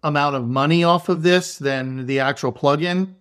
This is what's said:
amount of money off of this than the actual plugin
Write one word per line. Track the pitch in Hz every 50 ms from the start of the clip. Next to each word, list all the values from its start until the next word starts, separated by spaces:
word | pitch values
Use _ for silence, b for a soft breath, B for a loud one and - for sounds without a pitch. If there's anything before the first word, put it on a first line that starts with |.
| -
amount | 156 151 147 143 147 139
of | 135 120 117
money | 127 135 135 147 165 170 170
off | 170 170 175 - -
of | 180 170 156
this | 175 180 180 175 - -
than | - 139 139 135 131 131 131 131 131 131
the | 123 135 135
actual | 135 135 143 - - 151 -
plugin | - - 143 143 147 160 180 175 180 190 190 - _